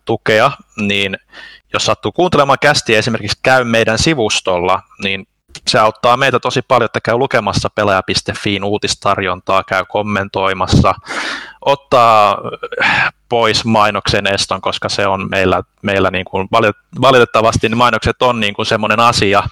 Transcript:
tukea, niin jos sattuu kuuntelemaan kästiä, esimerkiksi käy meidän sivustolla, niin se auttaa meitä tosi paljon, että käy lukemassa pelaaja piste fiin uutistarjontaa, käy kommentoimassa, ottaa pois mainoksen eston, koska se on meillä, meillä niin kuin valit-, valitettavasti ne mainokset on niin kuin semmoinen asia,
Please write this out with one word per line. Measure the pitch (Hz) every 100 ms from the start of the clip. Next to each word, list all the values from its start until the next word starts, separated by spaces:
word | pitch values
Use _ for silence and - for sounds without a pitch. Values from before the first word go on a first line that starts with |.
tukea, | - 113 - 110 135 - _ -
niin | 101 101 98 98 _ - - - _
jos | - -
sattuu | 107 107
kuuntelemaan | - 180 151 139 131
kästiä, | 147 147 - 110
esimerkiksi | 117 113 107 -
käy | 127 131
meidän | 120 113 110 110
sivustolla, | 160 151 107 - - 90 90 95 - -
niin | 101 95 98 _ _ - -
se | -
auttaa | 110 - 120 123
meitä | 135 120
tosi | - 131 -
paljon, | 123 113
että | 120
käy | - 117
lukemassa | 135 120 101 - -
pelaaja | - 104 95
piste | - 90 - -
fiin | 107 98
uutistarjontaa, | 101 104 101 - 101 98 92 90 - 95
käy | - 95 90
kommentoimassa, | 104 104 101 101 98 95 95 92 - 98 - - - - - - -
ottaa | - 139 _ 131 117 110 104 98 117 - - - - - - - _
pois | 117 110 101
mainoksen | 117 110 104 101 - 104 98
eston, | 98 - 95
koska | - - 101
se | - 101
on | 95 101
meillä, | 98 92 90 - _
meillä | 101 98 92
niin | 92
kuin | 92 95 95
valit-, | 113 107 - _ -
valitettavasti | 131 127 117 113 110 - 113
ne | 117
mainokset | 120 110 120 -
on | 127 117
niin | 104
kuin | 101 110
semmoinen | 110 107 107
asia, | 117 113 104 101 -